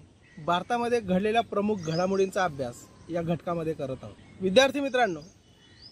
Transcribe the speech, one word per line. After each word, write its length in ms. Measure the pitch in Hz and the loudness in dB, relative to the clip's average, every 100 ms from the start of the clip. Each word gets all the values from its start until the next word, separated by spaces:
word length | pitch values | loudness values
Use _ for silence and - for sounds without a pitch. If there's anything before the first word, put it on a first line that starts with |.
| - _ _ - 156 | -16 _ _ -8 -2
भारतामध्ये 540 | 196 - 240 240 240 | -2 0 -2 0 0
घडलेल्या 420 | 196 180 214 226 | 2 2 2 2
प्रमुख 340 | 226 208 208 214 | 0 0 0 0
घडामोडींचा 680 | 160 165 185 196 190 202 | -2 0 2 2 2 0
अभ्यास 320 | 180 139 123 123 - - - | -2 -2 -8 -10 -18 -20 -8
या 120 | 170 | -4
घटकामध्ये 520 | 165 170 - 170 160 | -2 -2 -2 -4 -4
करत 220 | 156 135 131 | -4 -6 -8
आहोत. 120 | 107 - - - | -12 -18 -20 -6
विद्यार्थी 380 | 185 196 269 277 | 2 6 4 4
मित्रांनो, 400 | 277 254 226 156 160 - _ _ - - - | -2 2 0 -2 -12 -20 _ _ -20 -20 -20